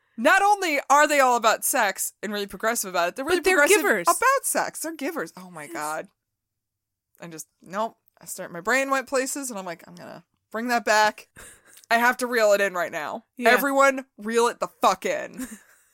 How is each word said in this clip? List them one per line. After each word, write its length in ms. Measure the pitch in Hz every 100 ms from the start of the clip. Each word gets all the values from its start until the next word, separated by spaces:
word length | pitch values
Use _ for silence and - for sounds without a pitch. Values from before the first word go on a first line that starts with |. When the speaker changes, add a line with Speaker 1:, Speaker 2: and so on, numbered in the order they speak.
| _ -
Speaker 1:
Not 260 | 254 381
only 360 | 403 415 370 277 -
are 180 | 277 294
they 120 | 294
all 160 | 262 240
about 280 | 226 190
sex 480 | - 269 208 - - -
and 100 | 196
really 140 | 208 202
progressive 440 | 185 220 233 196
about 180 | 180 170
it, 80 | 190
they're 80 |
really 140 | 269 359
Speaker 2:
But 60 |
they're 120 | 349 370
Speaker 1:
progressive 240 | 294 427
Speaker 2:
givers. 260 | 415 214 175
Speaker 1:
about 340 | 349 480 539
sex. 360 | - 247 - -
They're 140 | 311
givers. 380 | 320 269 320 165 -
Oh 140 | 185
my 140 | 170
Speaker 2:
Yes. 80 | 147
Speaker 1:
God. 360 | 165 151 156 185 _ _ _ _ _ _ _ _ _ _ _
I 60 | 170
just, 180 | 160 - _
nope. 340 | - 190 226 - _ _
I 60 | 170
start, 260 | - 175
my 80 | 170
brain 300 | 196 254 269
went 180 | 269 247
places 400 | 269 262 294 269
and 80 | 202
I'm 60 |
like, 180 | 190 170 -
"I'm 80 |
gonna 300 | 175 151 - - _ _
bring 160 | 214 247
that 160 | 240
back." 440 | 226 214 214 - - -
Speaker 2:
<laughs> 540 | - - _ - _
Speaker 1:
I 80 | 233
have 200 | 240 240
to 80 | 247
reel 260 | 240 214
it 80 | 202
in 140 | 196
right 180 | 180 156
now. 320 | 165 143 233 - -
Speaker 2:
Yeah. 120 | 233
Speaker 1:
Everyone, 540 | 247 277 277 269 269 262 -
reel 280 | 208 233 233
it 120 | -
the 80 | 185 -
fuck 240 | 233 185 196
in. 400 | 156 - - 262
Speaker 2:
<laughs> 60 | 208 _ _ _